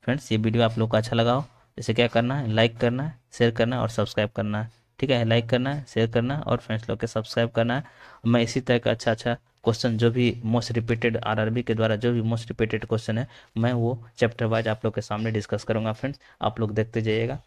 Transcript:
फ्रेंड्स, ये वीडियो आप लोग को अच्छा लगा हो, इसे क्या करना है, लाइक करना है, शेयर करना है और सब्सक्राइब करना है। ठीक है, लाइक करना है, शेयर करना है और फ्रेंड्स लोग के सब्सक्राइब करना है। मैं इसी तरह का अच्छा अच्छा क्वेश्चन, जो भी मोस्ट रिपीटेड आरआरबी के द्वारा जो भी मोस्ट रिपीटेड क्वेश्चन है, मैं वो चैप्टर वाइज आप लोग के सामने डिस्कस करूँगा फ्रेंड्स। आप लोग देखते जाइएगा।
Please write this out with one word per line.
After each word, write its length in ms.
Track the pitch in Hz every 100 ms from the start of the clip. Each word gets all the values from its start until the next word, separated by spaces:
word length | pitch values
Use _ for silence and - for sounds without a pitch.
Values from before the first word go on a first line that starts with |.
फ्रेंड्स, 280 | - 131 -
ये 60 | 110
वीडियो 260 | 110 113
आप 140 | 113 113
लोग 120 | 110
को 80 | 113
अच्छा 180 | 110 117
लगा 180 | 117
हो, 100 | 123 - _ _ -
इसे 160 | -
क्या 140 | 113 120
करना 300 | - 120 120
है, 100 | 120
लाइक 280 | 110 117 113
करना 260 | 120 123
है, 160 | 151 - _
शेयर 180 | - 120
करना 240 | 113 117 127
है 60 |
और 80 | 110
सब्सक्राइब 400 | - 104 - 107 -
करना 260 | 107 104
है। 100 | 110 _ _ _
ठीक 100 | 131
है, 140 | 127 113
लाइक 240 | 113 117
करना 240 | 123 127
है, 120 | 147 139
शेयर 200 | - 113
करना 240 | 117 120 143
है 60 |
और 140 | - 120
फ्रेंड्स 320 | - 110 113
लोग 100 | 113
के 80 | 117
सब्सक्राइब 420 | - 107 - 117
करना 240 | - 117 127
है। 80 | - - - - 117
मैं 140 | 120
इसी 200 | 117 131
तरह 160 | 123 120
का 120 | 117
अच्छा 200 | 117 -
अच्छा 220 | 110 - 117 _ _
क्वेश्चन, 340 | - 113 131 113
जो 120 | 117
भी 240 | 120 123 117 110
मोस्ट 260 | 117 113
रिपीटेड 460 | 117 113 117 120 110
आरआरबी 440 | 107 107 110 113
के 100 | 120
द्वारा 220 | 110 113 107
जो 140 | 120
भी 80 | 120
मोस्ट 260 | 110 117 -
रिपीटेड 360 | - 110 110 -
क्वेश्चन 320 | 110 - 110
है, 100 | 135 - - -
मैं 160 | 117
वो 240 | 123 117 120 117 -
चैप्टर 280 | 117 - 113
वाइज 200 | 113 113
आप 180 | 110 113
लोग 100 | 104
के 60 |
सामने 280 | - 107 113
डिस्कस 320 | 110 104 107
करूँगा 300 | - 110 110
फ्रेंड्स। 260 | 110 135 - _ _
आप 180 | - 110
लोग 140 | 110
देखते 280 | 107 107 117
जाइएगा। 380 | 110 110 117 139